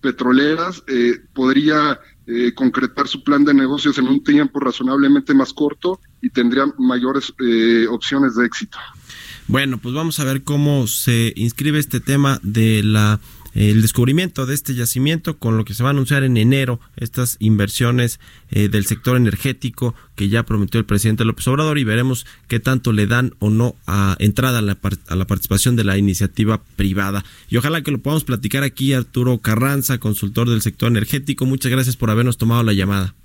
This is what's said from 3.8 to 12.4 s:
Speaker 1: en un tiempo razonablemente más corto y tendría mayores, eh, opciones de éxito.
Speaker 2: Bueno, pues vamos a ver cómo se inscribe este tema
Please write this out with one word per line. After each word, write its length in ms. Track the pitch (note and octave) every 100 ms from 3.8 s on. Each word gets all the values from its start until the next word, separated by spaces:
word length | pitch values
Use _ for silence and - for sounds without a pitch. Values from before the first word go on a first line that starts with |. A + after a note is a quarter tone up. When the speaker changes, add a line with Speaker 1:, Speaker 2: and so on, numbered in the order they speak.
| D3 C#3
Speaker 1:
en 100 | B2+
un 140 | C#3
tiempo 380 | - C#3+ C#3+ C#3+
razonablemente 760 | C3 A#2+ B2+ C3+ C#3 C#3+ C3+
más 200 | C#3 B2+
corto 480 | - D3 - F3+ F#3+ _ _
y 80 | B2
tendría 360 | - A#2+ C3 C#3 C#3
mayores, 560 | B2+ B2 B2+ C3+ - -
eh, 480 | B2 A#2 A2+ A#2 A2+
opciones 460 | A#2 - C#3 C#3 A2+
de 100 | A#2+
éxito. 320 | - G#3+ - - - - - - - -
Speaker 2:
Bueno, 300 | B2+ C#3 B2
pues 160 | A#2+
vamos 280 | C3+ E3 D#3
a 20 |
ver 200 | C3+ C3+
cómo 440 | C3+ C#3+ D3 C#3+ A#2
se 460 | - - A#2 A#2 -
inscribe 420 | A2+ - C#3 D3+
este 220 | D3+ B2+
tema 400 | A#2+ C#3 C#3+ C3+